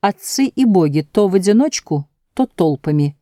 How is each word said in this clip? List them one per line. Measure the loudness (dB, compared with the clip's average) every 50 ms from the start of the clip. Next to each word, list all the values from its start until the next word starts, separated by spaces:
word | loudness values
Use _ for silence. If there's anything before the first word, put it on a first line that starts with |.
отцы | -2 -4 -4 _ -12 -10 -2 -2 -2
и | -2 _ 0 0
боги | 2 4 2 2 2 0 -2
то | -4 _ _ 0 0 2
в | 0
одиночку, | 0 2 2 2 2 2 0 -2 -8 _ -6 -6 -6 -6 _ _ _ _ _ _
то | -4 -4
толпами. | -4 _ -2 -2 -2 -2 -4 -4 -2 0 0 0 -2 -4 _